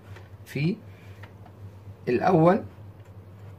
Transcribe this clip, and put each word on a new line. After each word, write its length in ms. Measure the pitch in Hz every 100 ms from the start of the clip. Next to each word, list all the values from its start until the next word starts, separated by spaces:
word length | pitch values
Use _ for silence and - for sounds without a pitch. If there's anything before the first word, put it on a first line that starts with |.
| - - - -
في 320 | - 135 160 220 - - - - - - - - - - - - -
الأول 560 | 123 180 160 170 220 - - - - - - - - -